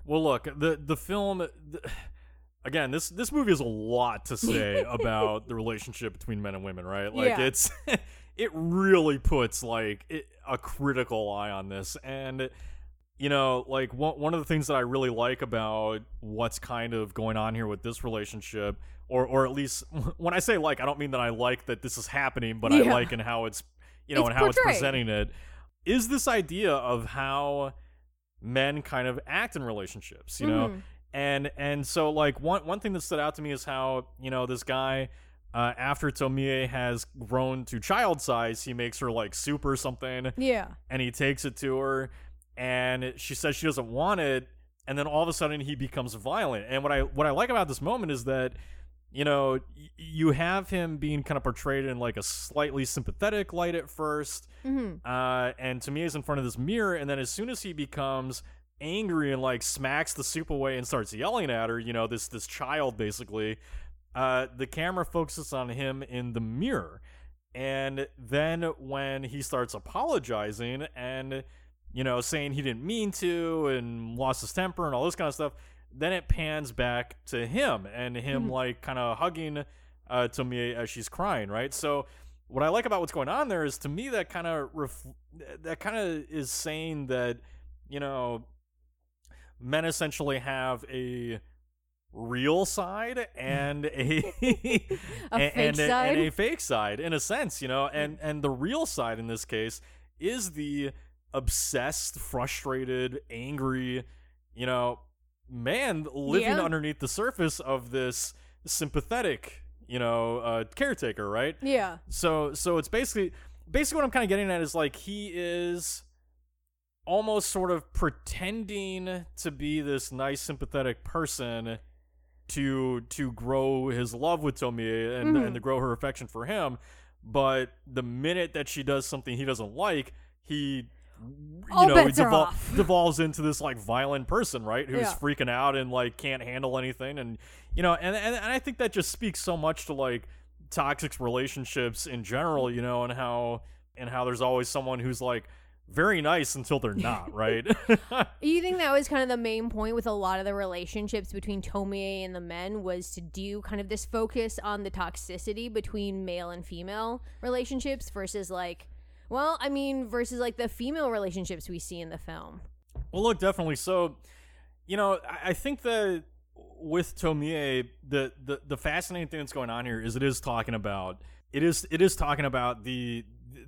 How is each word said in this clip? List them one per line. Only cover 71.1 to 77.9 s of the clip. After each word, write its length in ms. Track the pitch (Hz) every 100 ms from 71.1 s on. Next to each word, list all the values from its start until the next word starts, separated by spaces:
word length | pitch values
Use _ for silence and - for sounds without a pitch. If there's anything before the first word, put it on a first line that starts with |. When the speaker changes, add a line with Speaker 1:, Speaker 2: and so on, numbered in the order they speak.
| 131 131 135 135 - - _ -
Speaker 1:
you 100 | 120
know, 160 | 131 123
saying 340 | 120 156 143
he 80 | 139
didn't 220 | 135 113
mean 280 | 151 226 208
to 560 | 185 180 170 165 165 147
and 500 | 131 117 117 113 117
lost 240 | 131 127
his 100 | 113
temper 340 | - 185 175 160
and 80 |
all 120 | 127 160
this 100 | -
kind 120 | 160
of 40 |
stuff, 200 | 135 151 - - - - 127
then 160 | 156
it 160 | 185 -
pans 440 | - 156 151 143
back 420 | 113 123 120 123 - -
to 200 | 123 117
him 400 | 185 277 113 98